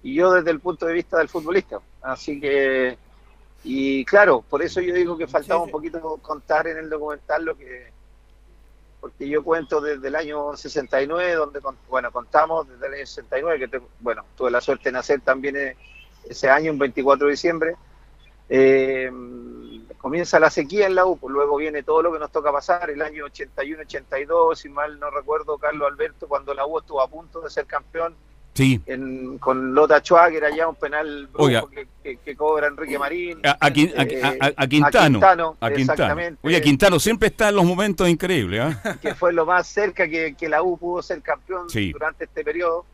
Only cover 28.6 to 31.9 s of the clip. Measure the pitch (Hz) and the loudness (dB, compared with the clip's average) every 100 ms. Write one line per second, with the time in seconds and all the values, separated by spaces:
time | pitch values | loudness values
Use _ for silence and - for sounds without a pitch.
28.6 | 135 123 - 131 131 131 127 135 135 131 | 2 2 -4 -10 -10 -10 -12 -6 -2 -2
29.6 | 131 135 151 151 - 170 170 160 147 151 | 0 4 6 4 6 6 6 4 -2 0
30.6 | 165 - 147 151 156 147 139 - 147 117 | -4 -4 -6 -4 -6 -10 -12 0 2 2
31.6 | - - 139 | -2 -12 -18